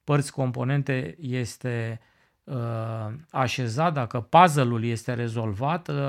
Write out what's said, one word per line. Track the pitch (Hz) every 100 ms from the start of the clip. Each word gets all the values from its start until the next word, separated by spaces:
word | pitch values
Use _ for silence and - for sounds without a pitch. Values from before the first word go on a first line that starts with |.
părți | - 143 143
componente | - 127 123 123 143 139 131 98 175
este, | 135 127 117 - 123 117 113 117 _ _ _ _
uh, | - 127 117 113 113 113 107 143 -
așezat, | 143 127 - 120 117 170
dacă | 143 117 120
puzzle-ul | - 165 180 147 120 117
este | 117 113 -
rezolvat, | 120 117 117 110 98 139 170 165
uh, | 143